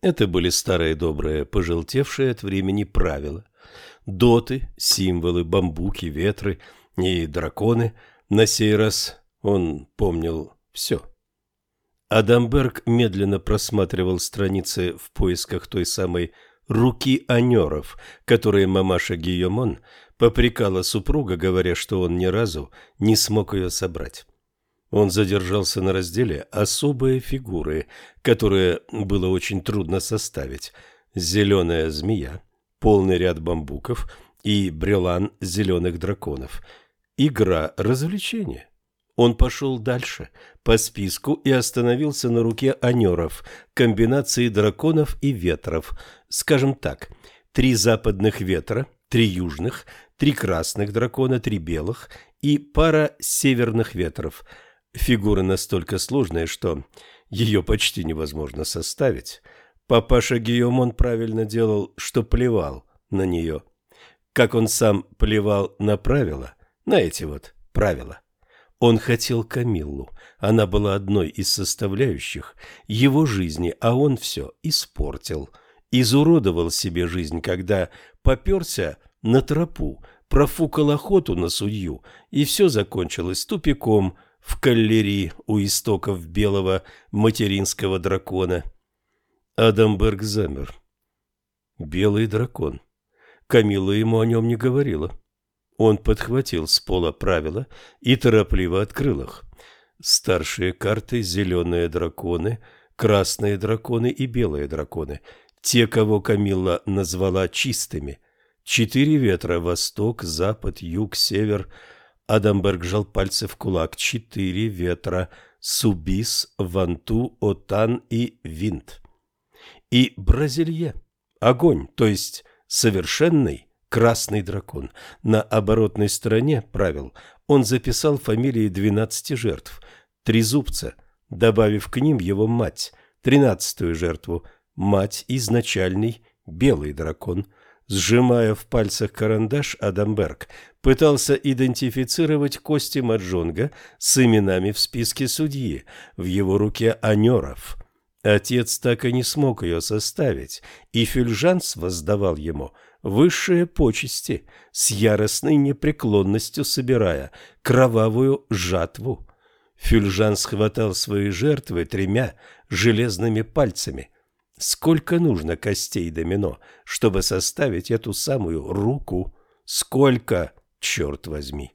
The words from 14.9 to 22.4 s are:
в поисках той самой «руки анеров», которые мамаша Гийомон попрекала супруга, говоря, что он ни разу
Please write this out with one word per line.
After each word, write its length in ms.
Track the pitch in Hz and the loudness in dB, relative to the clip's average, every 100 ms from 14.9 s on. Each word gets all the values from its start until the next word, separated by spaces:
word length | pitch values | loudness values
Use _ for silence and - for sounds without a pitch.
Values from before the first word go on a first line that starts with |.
| - | -4
в 140 | - | -14
поисках 560 | - 95 87 - 92 - | -2 0 0 -4 -8 -6
той 180 | 101 87 | -4 -4
самой 480 | - 92 87 85 _ _ _ _ | -2 -2 -2 -4 _ _ _ _
«руки 560 | 107 123 - 139 131 - | 2 2 2 0 0 2
анеров», 680 | 120 123 120 78 76 - - - - - | 2 4 4 2 -2 -8 -18 -20 -18 2
которые 420 | 117 107 101 95 | 2 4 4 4
мамаша 480 | 95 95 90 - 87 | 4 2 0 0 -4
Гийомон 640 | 82 90 90 104 123 - _ - _ _ | -2 0 0 0 -2 -4 _ -20 _ _
попрекала 640 | 117 110 120 - 107 95 | 2 4 0 2 0 0
супруга, 560 | 90 110 98 151 120 90 | 0 -4 0 -2 0 -2
говоря, 360 | 92 92 90 | 0 2 0
что 280 | 85 - 98 | -2 -2 -2
он 160 | 90 87 | 0 0
ни 80 | 92 | 0
разу 460 | 95 | 0